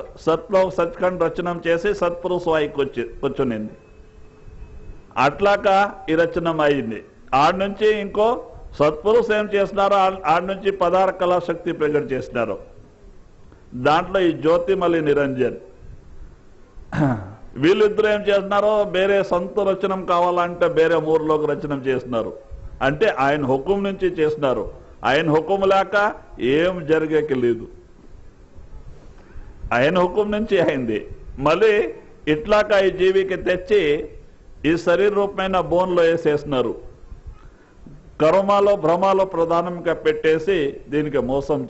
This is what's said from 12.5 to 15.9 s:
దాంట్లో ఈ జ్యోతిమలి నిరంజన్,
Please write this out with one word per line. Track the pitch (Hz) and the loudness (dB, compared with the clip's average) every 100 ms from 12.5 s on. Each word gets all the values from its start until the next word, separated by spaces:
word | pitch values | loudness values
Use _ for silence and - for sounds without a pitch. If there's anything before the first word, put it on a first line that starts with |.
| 95 - - - - - - - - - - - | -6 -12 -20 -20 -20 -20 -20 -20 -20 -20 -20 -14
దాంట్లో | 123 139 160 180 190 | -2 2 2 0 0
ఈ | 175 | 0
జ్యోతిమలి | 139 151 170 175 190 175 165 | 2 2 2 2 0 2 0
నిరంజన్, | 151 143 139 127 117 - - - - | 2 2 0 0 -2 -4 -16 -20 -20